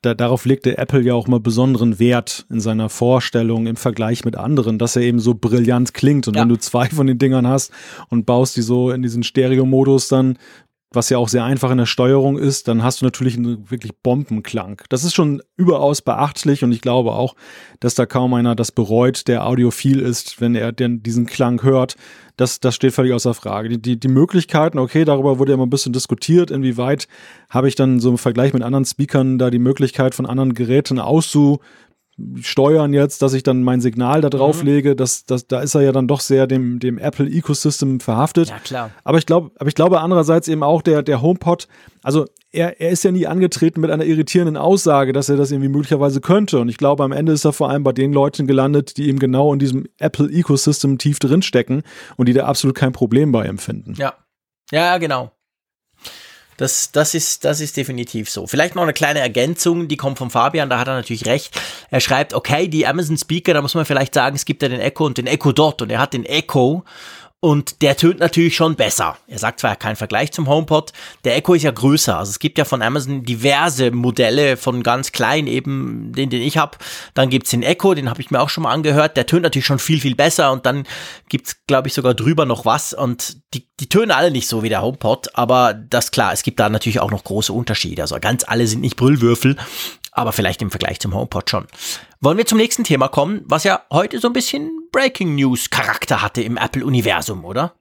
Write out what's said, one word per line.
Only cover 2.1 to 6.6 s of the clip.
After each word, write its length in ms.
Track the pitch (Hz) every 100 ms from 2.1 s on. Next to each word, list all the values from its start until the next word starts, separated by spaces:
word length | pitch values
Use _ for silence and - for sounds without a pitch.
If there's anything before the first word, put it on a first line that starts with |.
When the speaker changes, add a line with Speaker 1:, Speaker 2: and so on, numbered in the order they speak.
| 123 - - -
Speaker 1:
in 100 | 113
seiner 280 | 110 110 110
Vorstellung 800 | - 120 127 - 120 117 113 113
im 80 | 113
Vergleich 480 | 131 113 110 117 120
mit 100 | 92
anderen, 440 | 107 147 113 110
dass 160 | 117 127
er 60 |
eben 160 | 120 120
so 160 | 110 113
brillant 580 | 117 120 117 123 123
klingt. 340 | - 135 147 123
Und 80 | 110
Speaker 2:
Ja. 60 |
Speaker 1:
wenn 80 | 117
du 60 |
zwei 340 | 117